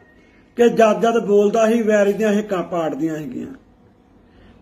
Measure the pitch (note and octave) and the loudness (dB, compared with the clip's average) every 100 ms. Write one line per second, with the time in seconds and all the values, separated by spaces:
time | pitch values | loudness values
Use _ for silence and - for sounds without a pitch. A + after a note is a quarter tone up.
0 | _ _ _ _ _ - A#3 E3+ A3 F#3+ | _ _ _ _ _ 2 2 4 2 2
1 | A3+ A#3 F#3+ G3+ G#3 A3 A3 A#3 G#3+ G#3+ | 0 0 2 2 2 2 2 0 2 2
2 | G3+ F#3+ A3 G#3 G#3 F#3+ F3 F3 D#3+ C#3 | 2 0 0 0 -2 -6 -4 -4 -4 -4
3 | D#3+ D#3 C#3+ A#2+ A#2+ C3 _ _ _ _ | -6 -6 -10 -10 -12 -16 _ _ _ _
4 | _ _ _ _ - - | _ _ _ _ -20 -4